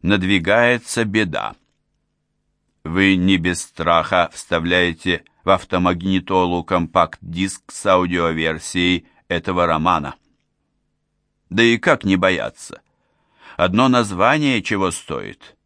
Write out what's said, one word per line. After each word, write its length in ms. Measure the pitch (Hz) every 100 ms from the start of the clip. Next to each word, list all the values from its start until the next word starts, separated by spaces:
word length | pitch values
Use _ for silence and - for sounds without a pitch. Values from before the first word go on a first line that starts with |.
Надвигается 1040 | 82 101 92 98 82 110 120 123 - - 110
беда. 500 | 107 98 62 52 - _ _ _ _ _ _ _ _ _ _ _ _
Вы 320 | 78 87 98 92
не 220 | 90 95
без 240 | 87 87
страха 720 | - - 85 85 80 92 82
вставляете 920 | - - 85 82 90 87 82 87 85 _ _
в 80 | -
автомагнитолу 1120 | 95 - 92 90 87 92 92 92 95 90 87
компакт-диск 1080 | 82 90 82 90 82 - - 85 95 - -
с 140 | - 104
аудиоверсией 1200 | 92 90 87 85 80 80 78 - 87 87 90 _ _ _
этого 400 | 87 80 87 87
романа. 480 | 80 82 85 71 - _ _ _ _ _ _ _ _ _ _ _ _ _
Да 120 | 98
и 160 | 117 117
как 260 | - 147
не 120 | 101 95
бояться? 680 | 95 87 57 - - - _ _ _ _ _ _ - -
Одно 320 | 90 98 131
название 760 | 123 107 90 110 151 143 120
чего 260 | - 101 95
стоит? 680 | - - 71 50 - - _